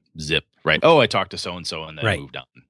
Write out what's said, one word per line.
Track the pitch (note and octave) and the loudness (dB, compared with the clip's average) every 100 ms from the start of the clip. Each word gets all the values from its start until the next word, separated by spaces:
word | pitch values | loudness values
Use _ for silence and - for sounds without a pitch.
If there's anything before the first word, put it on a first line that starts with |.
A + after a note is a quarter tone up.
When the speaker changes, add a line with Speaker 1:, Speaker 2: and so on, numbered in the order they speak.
| _ D#2+ | _ -12
Speaker 1:
zip, | D2+ D#2 - _ | -2 -2 -4 _
right? | D2+ D#2+ | 0 4
"Oh, | D#3+ D#3+ | 6 6
I | A2 | 4
talked | G2 F#2+ | 0 -4
to | F2+ | -8
so-and-so | F#2+ F2+ E2 E2 | -10 -10 -10 -10
and | D#2+ D#2 | -12 -4
then | |
Speaker 2:
Right. | A2 E2+ | -2 -2
Speaker 1:
moved | C#2 C2+ | -6 -16
on." | B1+ _ | -16 _